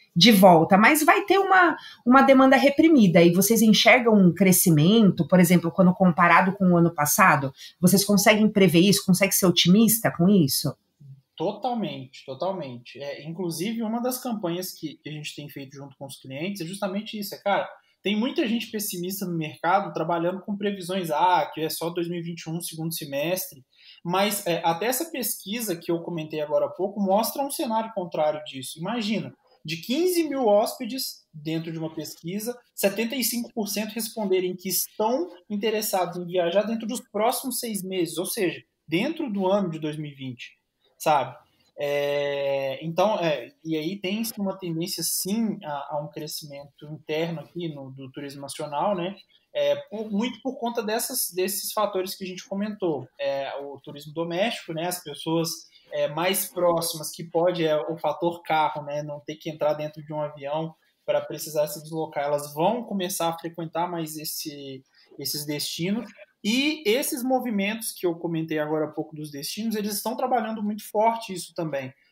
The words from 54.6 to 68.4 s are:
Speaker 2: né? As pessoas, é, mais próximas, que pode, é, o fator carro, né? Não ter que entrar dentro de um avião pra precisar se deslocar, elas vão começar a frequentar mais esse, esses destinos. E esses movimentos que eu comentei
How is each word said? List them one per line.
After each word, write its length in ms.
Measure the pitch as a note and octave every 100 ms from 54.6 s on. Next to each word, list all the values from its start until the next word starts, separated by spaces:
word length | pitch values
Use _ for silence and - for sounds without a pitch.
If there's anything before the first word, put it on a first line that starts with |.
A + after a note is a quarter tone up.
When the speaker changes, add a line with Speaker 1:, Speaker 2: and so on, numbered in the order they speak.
| -
Speaker 2:
né? 140 | D#3+ F3
As 160 | F3
pessoas, 460 | - C#3+ E3 E3 D#3+ - - _ _
é, 160 | D3 D3
mais 380 | D3+ F3+ G3+ -
próximas, 640 | - F3 E3+ E3 D#3 D3+
que 140 | -
pode, 400 | E3 E3 F3 E3+
é, 120 | D#3 D3+ D#3
o 80 | E3
fator 440 | D#3 - E3+ E3+
carro, 400 | - D#3+ D3+ D3+
né? 180 | C#3+ D3
Não 180 | D3 D3
ter 140 | -
que 160 | D3+ E3+
entrar 240 | D#3 D3
dentro 260 | D3+ D3+ D#3
de 80 | D3+
um 80 | D3+
avião 540 | D3 D3 C#3 D#3 E3 - _ _
pra 160 | - D3
precisar 460 | D3 D#3 D#3+ D3+ D3+
se 160 | D#3+
deslocar, 420 | D3+ D#3+ D#3 -
elas 300 | C#3+ D3 C#3+
vão 300 | D3 F3 A#3+
começar 440 | A3+ G3+ F3+ - E3
a 100 | E3
frequentar 520 | E3 E3 E3 D#3+ F3+
mais 260 | E3+ D#3+ D#3
esse, 640 | D3+ - D#3+ C#3+ C#3 C3+ - _ _ -
esses 260 | C#3 D#3
destinos. 640 | D3 D3 - - E3+ G#3+ A#3 - - _
E 400 | G3+ A#3+ C#4+ D#4
esses 380 | G#3+ A#3 D4 C#4+
movimentos 680 | B3+ B3+ A#3+ G3+ G3 A3+ -
que 140 | - F3+
eu 80 | E3+
comentei 420 | E3+ E3